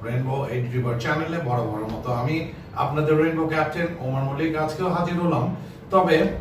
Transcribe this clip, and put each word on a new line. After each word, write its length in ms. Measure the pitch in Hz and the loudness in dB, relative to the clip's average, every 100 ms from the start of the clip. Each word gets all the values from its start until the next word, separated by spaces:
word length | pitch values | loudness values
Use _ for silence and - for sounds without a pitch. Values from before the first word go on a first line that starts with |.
রেইনবো 440 | 113 127 131 135 131 | -4 -2 0 -2 -2
এডুটিউবার 520 | 123 120 123 123 120 | -2 -2 0 0 -2
চ্যানেলে, 380 | 156 151 160 170 | 0 0 -2 -2
বরাবরের 480 | 139 120 110 107 - | 0 0 -2 -4 -6
মতো 280 | - 123 | -6 -4
আমি 380 | 120 131 160 - - - - | -2 0 -2 -4 -10 -10 -4
আপনাদের 480 | 135 151 151 151 | -2 0 4 4
রেইনবো 240 | 160 160 156 | 4 2 0
ক্যাপ্টেন 400 | 156 156 175 170 - | 0 0 0 -4 -4
ওমর 220 | 127 135 | -4 -2
মল্লিক 340 | 135 143 160 156 | -2 0 0 0
আজকেও 340 | 156 - 180 | -2 -2 0
হাজির 300 | 175 180 175 | 0 0 2
হলাম। 360 | 175 143 180 - - - - | 2 2 0 -2 -8 -14 2
তবে 320 | 190 175 160 - - | 4 6 6 4 0